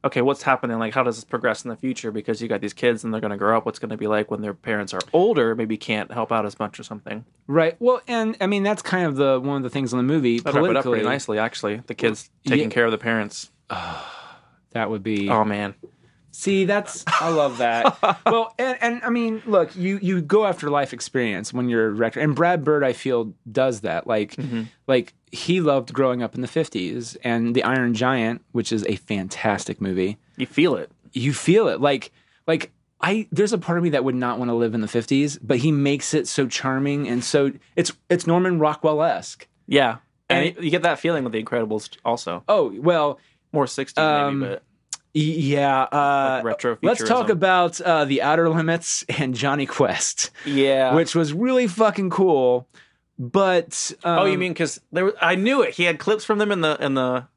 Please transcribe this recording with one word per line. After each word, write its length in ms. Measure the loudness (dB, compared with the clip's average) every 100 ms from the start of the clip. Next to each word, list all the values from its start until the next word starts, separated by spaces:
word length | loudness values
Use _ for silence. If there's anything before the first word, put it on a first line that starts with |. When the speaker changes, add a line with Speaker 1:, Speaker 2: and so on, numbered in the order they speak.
Speaker 1:
okay, 160 | -2 0
what's 220 | 0 0
happening? 360 | 0 0 0 -4
Like, 140 | -4
how 100 | -2
does 140 | -2 -4
this 80 |
progress 400 | -8 -4 -2 -4
in 60 | -8
the 60 | -8
future? 340 | -6 -6 -8
Because 300 | -8 -6 -6
you 60 | -4
got 120 | -4
these 140 | -4
kids 300 | -2 -2 0
and 100 | -4
they're 80 | -4
gonna 160 | -4 0
grow 180 | 2 2
up. 80 |
What's 140 | 0 -8
gonna 180 | -10 -6
be 100 | 0
like 240 | 0 -2
when 120 | -6
their 100 | -6
parents 400 | -8 -4 -4 -4
are 80 | -8 0
older, 400 | 2 4 4 2
maybe 220 | 0 -4 -4
can't 340 | -4 -4 -4
help 180 | -6 -2
out 140 | -2
as 140 | -2 -6
much 200 | -8 -8
or 40 |
something? 420 | -16 -14 -12 -12 -14 _ -2
Speaker 2:
Right. 300 | 2 2 2
Well, 240 | 0 0 -2
and, 300 | -2 -2 -2
I 60 | 0
mean, 180 | 0
that's 180 | 0 -2
kind 240 | -2 0 0
of 100 | 2
the, 240 | 2 2
one 160 | 0 -4
of 60 |
the 80 | -4
things 220 | -4 -2
in 20 | 0
the 60 |
movie, 380 | 2 2 2 0
Speaker 1:
That 120 | 0
wrapped 20 | 2
it 200 | 2 2
up 60 |
pretty 0 |
Speaker 2:
politically. 260 | 2 0 0
Speaker 1:
nicely, 280 | -2 -2 -2
actually. 380 | -2 -4 -6 -6 -10
The 80 |
kids 360 | -2 -2 -2 -12 _
Speaker 2:
Yeah. 80 | 0 2
Speaker 1:
taking 140 | 2
care 140 | 2
of 60 | 2
the 60 | 0
parents. 520 | 0 -2 -2 -10 -16 _ _
Speaker 2:
<sighs> 100 | -10 -8 -10 -14 -18 -20 -20 _ _ _
That 180 | -6 -4
would 140 | -4
be 260 | -2 -2 2
Speaker 1:
Oh, 140 | 2
man. 300 | 2 -2 -6 -8 -20 _ _ _ _
Speaker 2:
See, 320 | -6 0 2
that's, 400 | 2 0 -2 -10 -2
I 220 | 0 2
love 300 | 2 0 2
that. 380 | 0 4 2 2
Speaker 1:
<laughs> 240 | -2 0 0
Speaker 2:
Well, 260 | 0 0 -4
and, 180 | -4 -2
and, 200 | -2 -2
I 40 | -2
mean, 300 | -2 -2 -4 2
look, 300 | 2 2 -2
you, 240 | -2 -2
you 180 | 0 0
go 260 | 2 2 2
after 220 | -2 0
life 240 | 0 -2
experience 600 | -6 -4 -2 0 -2 -6
when 140 | -4 0
you're 240 | 2 2
a 40 | 2
director. 220 | -2 0
And 160 | -2
Brad 300 | 2 2 2
Bird, 180 | 2 2
I 100 | 2
feel, 400 | 0 -2 0 -2 -10 -6
does 320 | 0 0 0
that. 260 | -2 -4 -2
Like, 260 | -2 -2
Speaker 1:
Mm-hmm. 280 | -6 -6 -6 -8 _ 0
Speaker 2:
like, 260 | 0 0 _ _
he 300 | -10 0 2
loved 320 | 2 0 -2
growing 320 | 0 0 0
up 100 | -4
in 60 | -6
the 80 | -4
fifties 680 | -4 -4 -4 -6 -6 -10 -8
and 320 | -2 0 2
The 80 | 2
Iron 320 | 2 2 2
Giant, 480 | 2 2 2 0 -4 _
which 220 | -4 -2
is 120 | -2 -2
a 80 | -4
fantastic 840 | -4 -4 -4 -2 -2 -2 -4 -6
movie. 380 | -4 -2 -2 -4 _ -10
Speaker 1:
You 100 | -4
feel 280 | 2 2
it. 160 | 2 -6 _ _
Speaker 2:
You 200 | -4 -2
feel 360 | 0 4 4 4
it. 120 | 2
Like, 300 | 2 0 -4 _ _ _ -2
like, 240 | -2 -2 _ _ _
I, 280 | 0 0 -2
there's 220 | 0 0
a 60 | 0
part 200 | 0 0
of 60 |
me 60 | 2
that 120 | 2
would 120 | 0 0
not 240 | -2 -2
wanna 160 | -2 0
live 180 | 0
in 60 | 0
the 80 | -2
fifties, 500 | -2 0 0 0 -4
but 200 | -2 2
he 120 | 2
makes 440 | 2 2 0 0
it 120 | -2 -2
so 220 | -2 -2
charming 580 | -2 -2 -2 -2 -2 -2
and 140 | -4
so, 300 | 0 2 2 -2 _ -2
it's, 160 | -2 -6 _
it's 160 | -2 2
Norman 320 | 2 2 2
Rockwell-esque. 880 | 2 2 0 2 0 -2 -6 -20 -20 _ 2
Speaker 1:
Yeah. 300 | 4 4 0 _ _ _
And 280 | 0 0 -2
Speaker 2:
And 80 |
Speaker 1:
you 60 | 0
get 100 | 2
that 160 | 2 0
feeling 240 | 0 0
with 100 | -2
The 80 | -4
Incredibles 520 | -4 -4 -2 -4 -8 -8
also. 380 | -4 -4 -4 -8 0
Speaker 2:
Oh, 240 | 0 0 0
well, 400 | 2 2 0 -4 _ _ _
Speaker 1:
More 160 | -2 -2
sixties 340 | -2 -4 0
Speaker 2:
um, 380 | 2 2 0 -2
Speaker 1:
maybe, 120 | -4
but 80 | -6 _ _ _ -16 _ -2
Speaker 2:
y-, 40 |
yeah, 600 | 0 0 0 2 4 2
uh, 600 | 2 2 2 2 2 0
Speaker 1:
like, 140 | -2 -2
retrofuturism. 200 | -2 0
Speaker 2:
let's 220 | 0 0
talk 240 | 2 2 2
about, 520 | 2 4 4 2 0
uh, 240 | 2 2
The 180 | 2 2
Outer 260 | 2 4 4
Limits 560 | 2 0 0 -2 -6 -4
and 260 | -4 -2
Jonny 320 | 0 0 0 -2
Quest. 640 | 2 2 2 -4 -4 -6 -6
Speaker 1:
Yeah. 500 | -2 2 4 4 4
Speaker 2:
Which 200 | 4 2 0
was 160 | 0
really 340 | 0 2 2 2
fucking 440 | 2 2 2 -2
cool. 580 | 2 4 4 4 2 -2 -20 _ _ _ -10
But, 720 | -2 2 4 2 0 -8 -8 -6
um, 160 | -2 2
Speaker 1:
Oh, 40 |
you 140 | 2 0
mean 160 | -2
'cause 260 | -2 -4 -6 _
there 140 | -2 -2
wa-, 60 | 2
I 160 | 0 2
knew 260 | 2 2
it. 120 | 0
He 100 | 2
had 140 | 0 0
clips 240 | -2 -2
from 140 | 0 0
them 120 | 2
in 120 | 0
the, 140 | 0 0
in 100 | -2
the 320 | 0 0 -2 -6